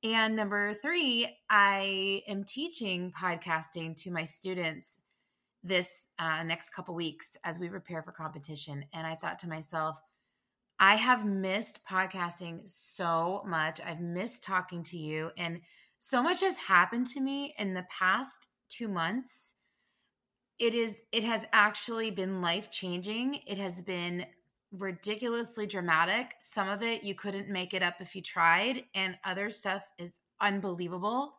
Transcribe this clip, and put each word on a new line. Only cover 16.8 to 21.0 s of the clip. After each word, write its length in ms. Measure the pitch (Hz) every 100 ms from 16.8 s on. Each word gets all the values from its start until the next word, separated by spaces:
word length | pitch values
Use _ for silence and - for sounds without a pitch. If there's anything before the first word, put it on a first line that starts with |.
| - 240 254
to 120 | 277
me 340 | 269 277 277 -
in 140 | 202
the 120 | 185 180
past 580 | - 185 214 262 - - _ -
two 180 | - 226
months. 680 | 180 165 240 254 - - - _ _ _ _ _ _ _ _ _ -
It 160 | 233
is, 280 | 233 226 202